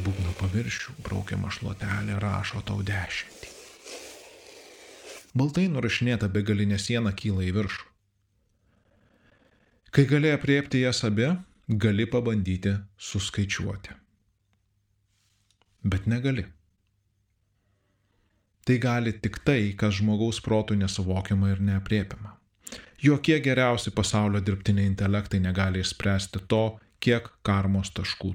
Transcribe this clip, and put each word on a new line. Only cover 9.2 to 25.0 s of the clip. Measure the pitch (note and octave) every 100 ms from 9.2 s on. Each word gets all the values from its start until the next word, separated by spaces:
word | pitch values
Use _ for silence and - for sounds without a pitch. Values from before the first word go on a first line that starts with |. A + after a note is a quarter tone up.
| _ _ _ _ _ _ _
Kai | - C3+
gali | D3 D#3
aprėpti | C#3+ - C#3 C#3+ B2+
jas | B2+ A#2+ A2
abi, | G#2 C3 F3+ - _ -
gali | G#2+ A2 G2+ A#2
pabandyti | B2 A#2 G#2+ F#2 F#2 G2 G2+ G2+ -
suskaičiuoti. | - G2 - - G2 - G2 G2 - - _ _ _ _ _ _ _ _ _ _ _ _ _ _ _ _ _ _
Bet | G#2 F#2 G#2+
negali. | A#2+ C3+ A#2+ F#2 - _ _ _ _ _ _ _ _ _ _ _ _ _ _ _ _ _ _ _ _ -
Tai | B2
gali | B2 A#2+ A2+
tik | G#2+ A2+ -
tai, | - C3+ G2+ G2+
kas | G#2+ G2
žmogaus | G#2+ G#2+ A2+ A2
protui | - A2 G#2+ G#2
nesuvokiama | F#2+ - F#2 F#2+ - G2 G2
ir | F#2+
neaprėpiama. | G2+ G2 G2 G#2+ G3 - - - _ _ - - - -
Jokie | C#3+ C#3 E3 D#3
geriausi | C3+ C3 B2 A#2 -
pasaulio | G#2+ G2+ G#2+ G#2 G2+
dirbtiniai | G2 G2 - G2+ G2
intelektai | G2